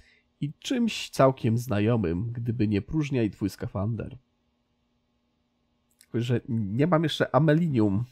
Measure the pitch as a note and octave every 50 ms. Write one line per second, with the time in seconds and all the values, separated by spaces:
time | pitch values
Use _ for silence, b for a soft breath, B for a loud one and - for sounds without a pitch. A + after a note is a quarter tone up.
0 | b b b b b b _ _ D3 D3 - _ - - C#4+ A#3+ A#3 G#3+ - -
1 | - - - - C3+ C3+ C3 - - A#2 A2+ A#2+ A#2+ B2+ G2+ G#2 G#2 A2 B2 A2+
2 | G2 D#2+ E2+ F2 A#2 A#2 A#2+ A#2+ A#2 A#2+ A2+ B2 G#2 G#2+ G#2 G2 - - D3+ D#3
3 | D3+ C#3 C#3 B2 A2+ G2+ - - G#2+ F#2+ - - - - - G2+ G2 A2+ A#2 G2+
4 | - - - - _ _ _ _ _ _ _ _ _ _ _ _ _ _ _ _
5 | _ _ _ _ _ _ _ _ _ _ _ _ _ _ _ _ _ _ _ _
6 | _ _ - A2+ A#2+ A#2+ B2 A2+ - - A2+ A2+ G#2+ F#2+ G#2 B2 D3 F3 F3 D#3
7 | E3+ D3 - - - - - C3 D#3+ D#3 D3+ D#3+ F3 D#3+ C3+ A2+ G#2+ G#2 F#2+ G#2
8 | A#2+ -